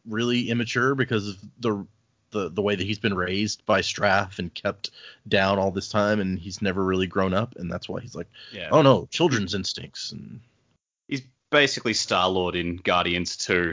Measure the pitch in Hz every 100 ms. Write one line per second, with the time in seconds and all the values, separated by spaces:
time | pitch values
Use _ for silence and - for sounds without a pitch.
0 | 117 110 120 123 110 117 117 123 127 139
1 | 123 113 101 95 - - 117 101 98 _
2 | _ _ _ 107 90 90 101 101 101 104
3 | 110 95 92 98 107 - - 98 90 -
4 | 101 95 98 - 87 - 101 - - -
5 | - - - 104 95 98 95 92 - 107
6 | 104 107 95 92 90 92 98 92 92 92
7 | 95 98 95 92 120 - 87 87 - 90
8 | - - 85 - - 104 80 151 139 110
9 | - - 165 117 92 101 92 - - -
10 | - - - - - _ _ _ _ _
11 | - 139 - _ _ 147 139 - 113 107
12 | - 95 92 92 90 90 85 87 101 90
13 | 87 87 87 - - 90 85